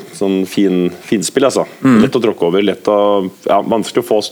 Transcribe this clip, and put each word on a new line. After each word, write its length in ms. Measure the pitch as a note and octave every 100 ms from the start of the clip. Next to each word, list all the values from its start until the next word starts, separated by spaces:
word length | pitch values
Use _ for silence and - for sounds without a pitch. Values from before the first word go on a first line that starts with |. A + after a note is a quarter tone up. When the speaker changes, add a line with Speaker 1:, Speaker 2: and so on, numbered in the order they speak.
| -
Speaker 1:
sånn 320 | - G2 F#2+ F#2+
fin, 420 | - G2 F2+ F2
finspill, 560 | - - G#2+ F2 B2+
altså. 220 | C3+ G2 D#2+ -
Speaker 2:
Mm. 160 | C3+ A2+
Speaker 1:
Lett 140 | C3
å 80 | B2+
tråkke 240 | A2+ - F2
over, 160 | F#2+
lett 220 | G2+ F2+ -
å... 420 | G#2 G2+ G2+ F#2 -
Ja, 140 | - G2+
vanskelig 440 | - A2 F#2 C3
å 20 | A#2+
få 140 | G#2+ -